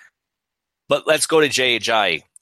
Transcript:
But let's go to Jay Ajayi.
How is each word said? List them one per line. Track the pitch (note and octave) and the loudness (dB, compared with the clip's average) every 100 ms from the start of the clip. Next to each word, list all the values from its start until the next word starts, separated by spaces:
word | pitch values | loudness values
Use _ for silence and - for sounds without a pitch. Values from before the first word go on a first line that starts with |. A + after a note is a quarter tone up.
| _ _ _ _ _ _ _ _ _ | _ _ _ _ _ _ _ _ _
But | C#3 - | -4 0
let's | D3+ - | -2 2
go | D#3+ | 2
to | D3 | 2
Jay | B2 B2+ A2+ | 0 0 0
Ajayi. | A2 A2+ G2 D#2+ - _ | -2 0 0 -2 -8 _